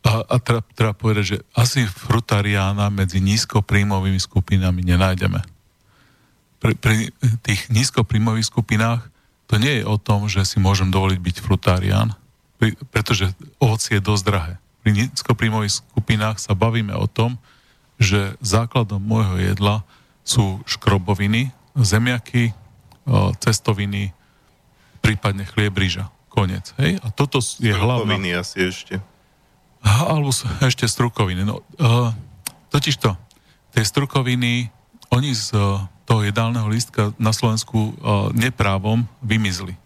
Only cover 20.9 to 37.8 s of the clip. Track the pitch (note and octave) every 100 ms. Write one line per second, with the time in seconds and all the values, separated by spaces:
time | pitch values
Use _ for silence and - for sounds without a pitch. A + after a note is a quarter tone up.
20.9 | G2+ F#2 F#2+ G2+ A2 C3 - _ - A2
21.9 | G#2+ A#2+ C#3 - B2 A#2 - - - -
22.9 | - - G#2+ F#2+ F2+ - A2 - G2 G2+
23.9 | G2+ G2 - _ _ _ _ _ _ _
24.9 | - - G#2 G#2+ G2 G2 - G#2 F#2+ F#2+
25.9 | F#2+ G2 _ _ - F#2+ F#2+ - - D3
26.9 | F#3 A#2 - C#3+ C3+ A2 - A#2 G2 A2
27.9 | B2 G#2+ G2+ F#2+ F2 F2+ - F#2 F#2 -
28.9 | F#2+ F#2+ _ _ _ _ _ _ _ G#2+
29.9 | G#2+ D#3+ D#3 C#3+ B2+ A#2+ - C3 B2 A#2
30.9 | - A#2+ - G2+ F2+ G2+ F#2 - - B2
31.9 | A#2 A#2+ A2 - - - - _ D3+ C#3+
32.9 | C#3 A#2 F#2 - _ _ _ _ - G#2+
33.9 | - C#3 C#3 B2+ B2 A#2+ A#2+ A#2+ _ _
34.9 | - - A#2+ C#3+ A#2 G#2 G#2+ G2+ G2 F#2+
35.9 | - - A2+ G#2 G#2 A2+ A#2+ G#2+ A2 -
36.9 | - G#2+ - A2 A2 A#2 A2 - A#2